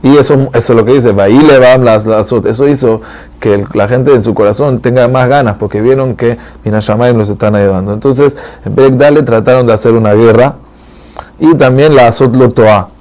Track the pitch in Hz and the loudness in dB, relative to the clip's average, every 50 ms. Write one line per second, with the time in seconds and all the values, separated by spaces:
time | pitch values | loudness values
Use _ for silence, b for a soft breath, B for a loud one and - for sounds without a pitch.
0 | - 131 139 147 127 - 151 135 135 131 - 117 113 - 123 117 107 113 131 143 | 2 4 2 2 2 2 0 -2 -2 -2 -4 -4 -2 0 0 0 2 2 0 0
1 | 120 120 101 104 98 101 113 135 151 156 139 131 127 123 127 131 127 117 110 107 | 0 0 0 0 0 2 2 4 4 4 4 4 4 4 4 2 2 0 0 0
2 | 107 110 110 107 - - 131 113 95 - 117 117 139 143 143 - 127 120 113 110 | 0 -2 -2 -2 -2 -2 -4 -4 -2 -4 -2 -2 -2 -2 -2 0 -2 -2 -2 -4
3 | B B B B B B B - - 113 101 101 98 - - 110 101 101 123 127 | B B B B B B B -6 -2 -2 -2 -2 -4 -6 -4 -4 -2 -2 -2 -2
4 | 127 143 139 120 98 113 101 - 107 104 104 110 143 143 127 113 - 123 120 127 | 0 0 0 0 0 -2 -2 0 0 -2 0 -2 -2 -2 -2 -2 -4 -2 0 0
5 | 123 120 127 131 127 123 139 143 135 110 101 - 110 98 - 104 107 127 135 135 | 0 0 0 -2 0 0 0 0 -2 -2 -4 -6 -8 -6 -6 -2 0 0 0 0
6 | 131 131 123 127 123 117 120 117 B B B B - 107 107 110 107 - 107 110 | -2 -6 -6 -4 -4 -4 -4 -6 B B B B -8 -4 -4 -4 -2 -4 -2 0
7 | 120 123 120 113 104 101 104 - - 107 104 104 101 98 98 92 95 101 104 107 | 0 0 0 0 -2 -4 -4 -4 -4 -2 0 0 0 0 -2 -2 -4 -6 -8 -4
8 | 117 135 131 131 143 139 139 B B B B B B - 151 139 135 135 131 123 | -2 -4 0 0 0 -2 -2 B B B B B B -6 -2 0 2 2 2 2
9 | 143 147 147 156 143 123 113 110 104 123 127 127 123 117 110 107 - 120 113 113 | 2 2 2 2 0 0 -2 -2 0 0 0 0 2 0 -2 0 0 0 0 2
10 | 110 104 104 107 117 113 110 113 127 143 139 - B B B B B B B B | 2 0 2 2 4 4 4 2 0 -2 -2 -8 B B B B B B B B
11 | B B B B B B B - 160 160 165 135 147 127 127 135 143 156 147 135 | B B B B B B B -2 0 0 2 2 2 2 2 2 2 2 4 4
12 | 120 117 - - 135 127 117 127 127 120 123 - 113 107 107 98 92 - - _ | 2 2 2 0 -2 0 2 2 0 0 2 2 2 2 2 0 -2 -6 -16 _